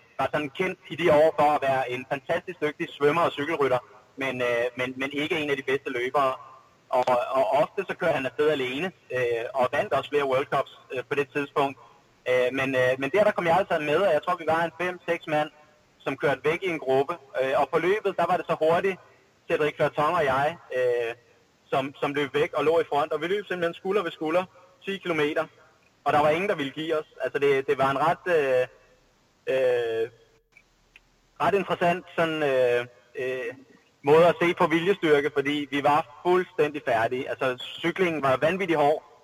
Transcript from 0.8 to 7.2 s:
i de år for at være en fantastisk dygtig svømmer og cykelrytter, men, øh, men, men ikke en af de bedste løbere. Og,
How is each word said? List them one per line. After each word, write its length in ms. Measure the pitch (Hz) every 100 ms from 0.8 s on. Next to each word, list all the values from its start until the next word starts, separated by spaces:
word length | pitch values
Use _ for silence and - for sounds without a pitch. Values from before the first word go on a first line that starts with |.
| -
i 60 | 156
de 180 | 165
år 220 | 147 160 156
for 100 | 147
at 100 | 147
være 300 | 135 131 127
en 140 | 123 127
fantastisk 520 | 139 - 170 180 175
dygtig 260 | 151 - 165
svømmer 320 | - 143 165
og 100 | 156
cykelrytter, 480 | - 147 160 135 123 - - - -
men, 260 | 135 127
øh, 240 | 123 120 123 123
men, 180 | 127 127
men 120 | 135
ikke 260 | 143 151 170
en 100 | 147
af 80 | 139
de 60 |
bedste 260 | 135 135 -
løbere. 440 | 123 123 147 135 127 - - _ _ -
Og, 160 | 127 127 123